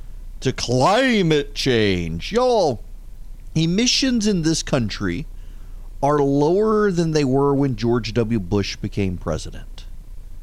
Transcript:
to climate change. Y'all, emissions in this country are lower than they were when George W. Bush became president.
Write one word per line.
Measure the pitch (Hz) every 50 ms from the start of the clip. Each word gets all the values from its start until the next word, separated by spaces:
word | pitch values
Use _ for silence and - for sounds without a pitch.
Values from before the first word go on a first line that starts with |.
| - - - - - - - -
to | - 131
climate | 120 - - - 123 127 127 170 202 240 269 262 233 208 185 160 156 147 143 - -
change. | - - 139 123 113 107 101 92 87 85 80 82 85 - - 185
Y'all, | 233 254 254 240 214 180 147 120 - - - - - - - - - - - - - - - -
emissions | 160 160 165 175 202 247 247 - - 277 262 247 233 202 214
in | 208 175
this | 151 160 - -
country | - - - 135 113 98 - - 104 92 87 80 78 - - - - - - - - - - - - - - - 139
are | 139 147 147
lower | 143 139 139 143 147 156 175 202 214 220 220 214 208 202
than | 180 165 170 160
they | 156 151 147
were | 127 131 139 143 143 143
when | 135 143 143 123 104
George | 117 117 120 123 110 113 104
W. | 120 117 110 117 110
Bush | 92 87 104 101 98 - -
became | - - 101 - 104 101 92 90 87
president. | - 85 78 73 - - - 90 - - - - - - - - - - - - - - - -